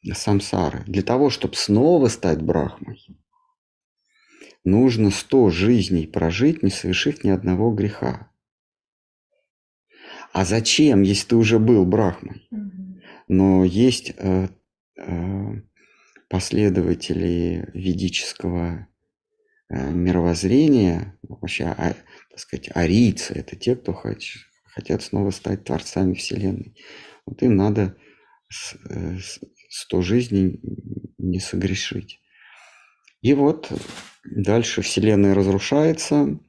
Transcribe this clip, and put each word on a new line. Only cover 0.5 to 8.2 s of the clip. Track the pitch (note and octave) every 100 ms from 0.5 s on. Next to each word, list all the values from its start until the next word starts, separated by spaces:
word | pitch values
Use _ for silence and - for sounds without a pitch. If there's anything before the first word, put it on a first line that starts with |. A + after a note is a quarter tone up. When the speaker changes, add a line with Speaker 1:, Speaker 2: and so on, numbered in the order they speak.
| G2 D#2 - -
Speaker 1:
Для | F#2+
того, | F#2+ B2 C#3+
чтоб | A2+ - -
снова | - G#2+ D3 F3 B2
стать | - F2+ D#2
Брахмой, | D#2+ E2 C2 - - - _ - _ _ _ _ _ _ _ _ _ _ _ _ - _
нужно | F#2+ G2+ B2+ A2+ G#2
сто | G2 - C3+ A2
жизней | E2 G2+ A#2+ F2+ F2+ D#2
прожить, | - E2 F2+ C#3 E3
не | G2
совершив | - F2+ F#2 - C#3+
ни | G2+
одного | F#2 F#2+ F#2 A2+
греха. | G#2 G2+ - B1+ -